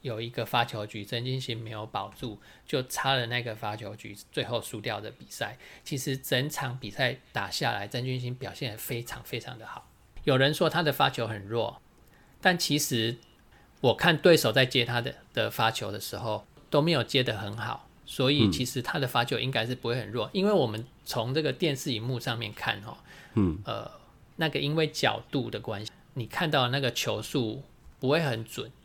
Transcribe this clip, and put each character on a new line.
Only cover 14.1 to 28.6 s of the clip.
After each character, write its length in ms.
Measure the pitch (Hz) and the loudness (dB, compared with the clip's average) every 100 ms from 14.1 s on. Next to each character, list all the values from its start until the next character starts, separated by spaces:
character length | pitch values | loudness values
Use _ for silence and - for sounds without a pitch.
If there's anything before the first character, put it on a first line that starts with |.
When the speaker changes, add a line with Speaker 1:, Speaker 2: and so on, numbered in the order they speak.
| 156 | 6
Speaker 1:
对 180 | 185 160 | 8 8
手 160 | 123 | 8
在 140 | 113 131 | 4 4
接 180 | 131 | 4
他 160 | 120 120 | 2 0
的， 140 | 120 - - | -2 -8 -8
的 180 | - 110 | -2 -2
发 200 | - 113 | 2 2
球 200 | - 104 | 2 -4
的 80 | 104 | -6
时 200 | - - | -6 -6
候， 280 | 120 107 - - - | -4 -4 -6 -20 0
都 140 | 147 | 2
没 80 | 156 | 4
有 120 | 160 | 2
接 200 | 117 135 | 2 2
得 160 | 123 110 | 2 -2
很 180 | 104 110 | -6 -6
好， 320 | 110 - - - | -6 -6 -12 -20
所 260 | - - 131 | -14 0 4
以 200 | 143 107 | 6 6
其 140 | 82 | 6
实 180 | 123 - | -2 -2
他 160 | 120 143 | -2 -2
的 100 | 131 | 0
发 160 | 123 | 2
球 140 | 123 120 | 2 0
应 120 | 123 | 0
该 140 | 117 | 0
是 100 | 113 | -2
不 140 | 127 117 | -2 -2
会 60 | 120 | -2
很 120 | 104 | -2
弱， 160 | 117 107 | -4 -2
Speaker 2:
嗯。 40 | |
Speaker 1:
因 100 | 196 | 2
为 80 | 202 | 4
我 140 | 202 123 | 4 2
们 180 | 107 120 - - | 0 -8 -16 -6
从 260 | - 117 | -2 0
这 80 | 139 | 0
个 80 | 151 | 0
电 240 | - 165 | 0 0
视 160 | 135 - | 0 -2
荧 100 | 113 | -2
幕 180 | 117 127 | -2 -2
上 180 | 131 117 | -2 -4
面 140 | 110 | -4
看 300 | 104 - 107 | -4 -4 -4
哦， 140 | 104 - - - - | -8 -14 -16 -20 -4
Speaker 2:
嗯。 240 | - 95 80 | 2 2 2
Speaker 1:
呃， 260 | 101 107 110 - - - - - | -6 -8 -8 -16 -20 -20 -20 -4
那 100 | 160 | -2
个 100 | 139 | 0
因 140 | 143 | -2
为 120 | 156 156 | 0 0
角 360 | 156 123 107 - | 2 2 2 -2
度 200 | 147 113 | -2 -2
的 80 | 107 | -6
关 260 | 110 101 | -6 -6
系， 60 | 107 - - | -8 -14 -12
你 140 | - 110 | -8 -6
看 240 | - 170 | -2 2
到 180 | 147 123 | 4 2
那 100 | 135 | 2
个 140 | 131 | 0
球 300 | - - 107 | 0 0 -2
速 400 | 120 147 113 117 - - - - | -2 0 0 -4 -10 -20 -20 -4
不 120 | 127 | 2
会 100 | 156 | 2
很 240 | 156 113 | 2 -2
准 260 | 113 - | -6 -10